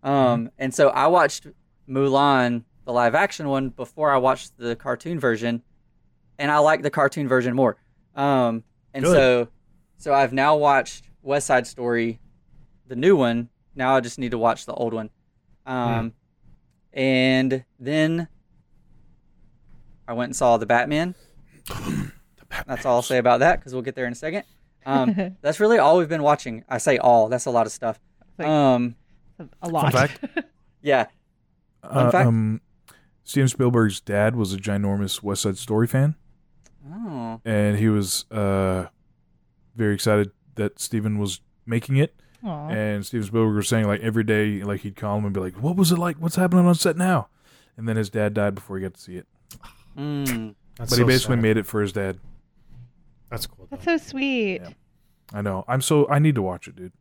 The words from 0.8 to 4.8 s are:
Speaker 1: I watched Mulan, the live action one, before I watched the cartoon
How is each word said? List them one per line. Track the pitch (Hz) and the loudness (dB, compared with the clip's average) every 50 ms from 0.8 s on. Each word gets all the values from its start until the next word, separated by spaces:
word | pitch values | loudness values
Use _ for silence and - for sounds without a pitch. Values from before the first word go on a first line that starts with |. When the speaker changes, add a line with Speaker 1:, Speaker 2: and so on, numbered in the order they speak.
| 151 135 | 4 4
Speaker 1:
I | - 131 135 | 4 4 2
watched | 156 175 180 156 139 - - - - - _ _ _ _ _ _ | 4 4 4 4 2 0 -6 -16 -18 -20 _ _ _ _ _ _
Mulan, | - 131 135 139 139 131 139 143 143 139 131 123 120 120 120 113 _ _ _ - | -6 -2 0 0 2 4 4 4 4 4 4 4 2 0 -4 -6 _ _ _ -10
the | - 120 | -2 0
live | 120 120 117 113 | 2 2 4 4
action | 156 196 196 - - 156 143 | 2 0 0 -4 -6 -6 -4
one, | 139 135 135 131 | -2 -2 -4 -6
before | 120 - 127 - _ - 156 151 | -8 -10 -14 -14 _ -2 0 2
I | 135 | 2
watched | 131 127 131 131 120 - - _ | 2 2 2 0 0 -4 -20 _
the | _ 120 120 117 | _ -6 -6 -6
cartoon | 117 | -6